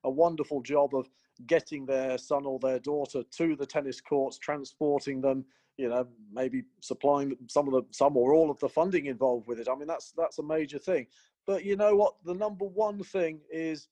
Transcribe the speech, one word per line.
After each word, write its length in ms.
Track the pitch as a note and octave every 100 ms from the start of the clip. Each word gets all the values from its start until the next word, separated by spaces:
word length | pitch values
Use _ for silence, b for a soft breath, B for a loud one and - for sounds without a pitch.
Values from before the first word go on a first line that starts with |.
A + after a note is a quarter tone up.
a 60 | C3
wonderful 500 | C3+ E3+ D#3+ D3 C#3+
job 320 | A#2 D3 C#3+
of 140 | C3+ B2+ _ _ _ A#2+
getting 400 | D#3+ - D3+ C3+
their 320 | C3 C3 B2+
son 260 | - C#3+
or 140 | C#3 C3
their 220 | C3 B2+
daughter 420 | C3 D3 C#3 C3+
to 340 | A#2 - E3 D3
the 100 | C3+
tennis 340 | D#3 C#3 B2
courts, 360 | - C#3+ C3+ -
transporting 840 | - D3 C3+ _ D3+ C#3+ - C3
them, 240 | C3+ C3+ C3 b b -
you 100 | B2+
know, 180 | A#2+ B2 A#2 G#2+
maybe 320 | G#2+ C3 B2+ - _
supplying 540 | - - C#3+ C#3+ C#3 C3 A#2+
some 200 | D3 C#3
of 40 |
the, 100 | C3 -
some 240 | - C#3 C3+
or 180 | B2
all 160 | D#3 D#3+
of 80 | C#3
the 100 | C#3
funding 380 | - F3 F#3 C#3
involved 400 | A#2+ C3 B2 A2+
with 140 | A2+
it. 80 | A#2
I 60 | C3
mean, 100 | D3
that's, 260 | D#3 - -
that's 200 | E3 -
a 40 |
major 380 | D3+ D#3+ D3 C#3+
thing. 260 | - E3+ A#2+ b b b -
But 180 | F#3+
you 120 | G3 G3
know 180 | G#3
what? 220 | G3+ G#3 -
The 100 | E3+
number 300 | F3+ G#3+ F#3+ G3
one 360 | F3+ G#3+ G3+
thing 360 | F#3 F#3+ E3 D#3 D3
is 380 | D#3+ E3 D3+ -